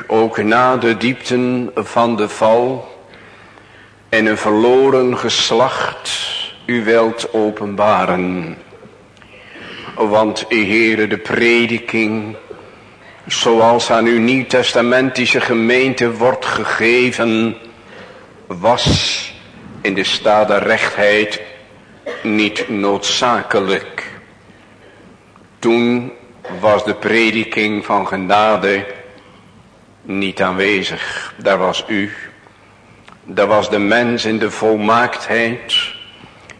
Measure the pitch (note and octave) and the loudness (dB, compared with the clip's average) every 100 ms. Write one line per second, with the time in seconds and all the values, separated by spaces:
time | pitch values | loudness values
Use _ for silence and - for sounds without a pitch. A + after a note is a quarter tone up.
0 | - A2 A2+ A2+ G#2 A#2 B2+ B2+ A2+ A2+ | -2 0 2 0 2 4 4 2 2 0
1 | A#2+ C3 - B2 B2 B2 A#2+ - G2+ A#2+ | -2 -4 -2 -2 0 -2 -4 -6 -2 0
2 | A#2 A2 G#2+ - A2 A#2 B2 D#3 - - | 0 0 -2 0 4 4 2 -4 -10 -20
3 | - - - - - - - - - - | -20 -20 -20 -20 -20 -20 -20 -20 -20 -20
4 | _ A2+ A2 G#2+ G#2+ G#2+ A#2+ C3 C3+ C3 | _ 2 2 0 2 2 4 6 4 4
5 | B2+ B2 A#2 - - A#2 C3 - - - | 2 0 -2 -2 0 2 2 0 -6 -8
6 | - - - - - - - A#2+ A2 A2+ | -10 -8 -8 -8 -10 -12 -6 -2 2 4
7 | A2+ A2+ A#2 A2 G#2+ G#2 G#2 G2 G#2 G2 | 2 0 -4 0 -2 -2 -6 0 2 2
8 | F#2 F2+ F2+ F#2 E2 D#2 - - - - | 2 0 -2 -4 -8 -12 -18 -20 -20 -20
9 | - - - - - - - - - - | -20 -20 -20 -20 -20 -20 -18 -16 -14 -4
10 | A2 G#2+ A2 G2+ - A#2 G2+ A2 A2+ A2 | 0 2 2 -2 -2 0 2 2 2 2
11 | G#2+ G2+ - G#2+ A#2+ A#2 A#2 A#2 - A2+ | 0 -2 -4 0 2 4 2 -2 -4 -2
12 | A2 A2 G#2+ G#2+ - - - - - - | -2 -2 -6 -12 -16 -20 -20 -20 -20 -20
13 | - - - - B2 A2+ A2+ A#2+ - A2+ | -20 -20 -8 -2 2 4 6 4 2 2
14 | A#2 A#2+ A#2 C3 B2 B2+ A#2 B2+ A#2+ B2+ | 2 2 2 0 2 0 2 2 2 2
15 | C3 B2 A#2+ B2+ A#2 A#2 A2+ B2+ C3 B2+ | 0 0 0 0 0 0 2 2 2 0
16 | A#2+ A2 A#2+ - - - G#2+ - A2 B2 | -2 2 0 0 -4 -4 -4 0 2 2
17 | B2 A#2 A#2 A2 A2+ - - - - - | 2 0 0 0 0 -4 -14 -20 -20 -20
18 | - - - - - F2+ G#2 A#2+ - - | -20 -20 -20 -20 -14 -2 0 2 2 0
19 | - - - - - - - - G#2+ F#2+ | -2 -6 -10 -16 -20 -20 -20 -8 -4 -2
20 | F#2+ - A2 G#2 G#2 G2+ F#2+ A2 - - | -2 -2 2 2 4 2 2 0 -2 0
21 | G#2 G#2 G#2+ - - - - - - - | 2 2 0 -6 -12 -18 -20 -20 -20 -18
22 | - - A2+ G#2+ G#2 G2+ - G#2+ G2+ G2 | -14 -8 -2 0 0 -2 -6 -2 -2 -2
23 | - - B2 A2+ F#2 A2+ F#2+ F#2+ - - | -2 0 0 0 0 -2 0 -2 -4 -12
24 | - - - - - - - - - - | -14 -16 -20 -20 -20 -20 -20 -20 -20 -20
25 | - - _ - - _ A#2 A#2 A#2+ B2 | -20 -20 _ -20 -20 _ 0 2 2 0
26 | B2 - - - - F2+ G#2+ G#2 G#2+ G2+ | -4 -14 -20 -20 -14 -2 2 2 0 -4
27 | G#2 A2 A2+ A2 A2 - G#2+ G#2+ - G#2 | 0 2 2 0 -2 -2 -2 -2 -2 -2
28 | F#2+ F#2+ F#2 G#2 A2 G#2 G2 G2 G2 - | -2 -4 0 2 4 2 0 -2 -4 -12
29 | - - - - - - - - _ _ | -18 -20 -20 -20 -20 -20 -20 -20 _ _
30 | - G2 G2 F#2 F#2+ F#2 G2+ G2 F2+ E2 | -8 -4 -4 -2 -2 0 0 0 -2 -6
31 | - - - - G2+ F#2+ F#2 E2+ - G#2+ | -8 -10 -12 -4 0 2 0 -2 -4 -4
32 | G#2 - - - - _ - - - - | -4 -8 -18 -20 -20 _ -20 -20 -20 -20
33 | - - - F#2+ G2+ G#2+ G2+ G#2+ G2+ A2+ | -20 -20 -8 -2 2 2 2 0 2 2
34 | A#2+ A#2 A2 A2 G#2+ - A2 A2 G#2 A#2 | 2 -2 -2 -2 -2 0 0 2 2 2
35 | B2 - - A2 A#2 A#2+ - - - - | 2 -2 -4 0 0 -4 -2 -2 -2 -8
36 | - - - - - - | -18 -20 -20 -20 -20 -20